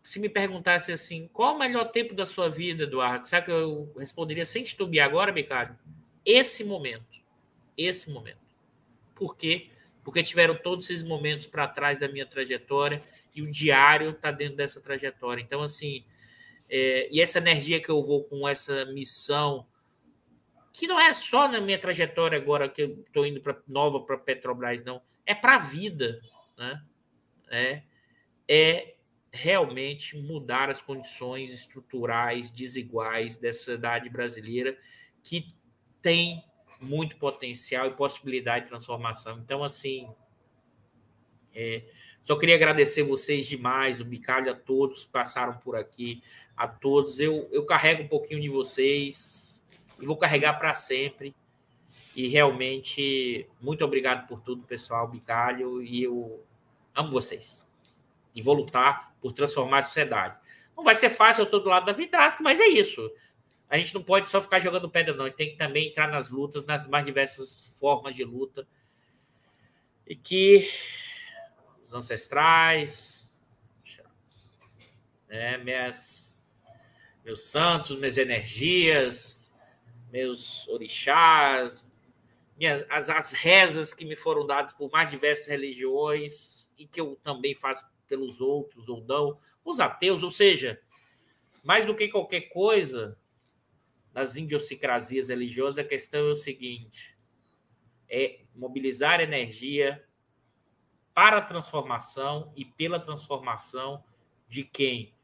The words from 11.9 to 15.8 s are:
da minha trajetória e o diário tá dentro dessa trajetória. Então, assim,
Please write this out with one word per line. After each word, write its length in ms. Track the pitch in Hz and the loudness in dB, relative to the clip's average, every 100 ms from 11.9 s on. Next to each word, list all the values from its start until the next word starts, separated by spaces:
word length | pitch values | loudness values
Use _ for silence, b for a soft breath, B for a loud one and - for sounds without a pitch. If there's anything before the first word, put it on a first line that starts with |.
| 139 | -2
da 100 | 143 | -4
minha 180 | 139 135 | -6 -10
trajetória 760 | 135 127 123 - 139 139 117 - b b | -8 -6 -6 -2 0 0 -4 -10 b b
e 60 | 147 | -12
o 100 | 151 | -10
diário 600 | 147 151 135 143 151 156 | 0 6 8 10 8 2
tá 180 | 156 151 | -4 -6
dentro 260 | 143 147 139 | -4 -6 -4
dessa 240 | 139 - | -4 -4
trajetória. 600 | 135 135 135 - 123 120 | -8 -8 -8 -8 -8 -8
Então, 220 | 117 139 | -6 -6
assim, 420 | 147 - | -4 -4